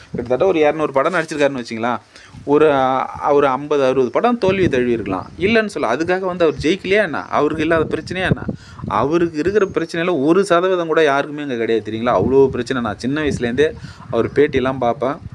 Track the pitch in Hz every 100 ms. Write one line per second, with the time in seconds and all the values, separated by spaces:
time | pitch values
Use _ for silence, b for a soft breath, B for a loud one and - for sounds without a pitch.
0 | B - 120 127 190 165 147 156 147 135
1 | 151 180 160 151 139 135 113 110 120 113
2 | B B B B - 147 156 139 131 131
3 | - - 135 147 143 127 147 147 131 131
4 | 123 151 226 233 190 190 165 131 123 113
5 | 98 92 - - 185 226 214 151 113 131
6 | 165 185 190 175 160 139 147 185 180 202
7 | 190 113 87 113 147 156 160 165 151 -
8 | - 180 175 135 - B B B - 101
9 | 135 170 170 151 165 208 185 160 165 170
10 | 175 160 143 180 196 170 185 180 165 160
11 | 151 139 147 147 143 117 113 113 104 110
12 | 120 98 120 135 135 123 120 131 113 98
13 | 135 151 147 - 120 131 156 156 B B
14 | B 117 107 - 151 135 127 135 120 117
15 | 123 147 -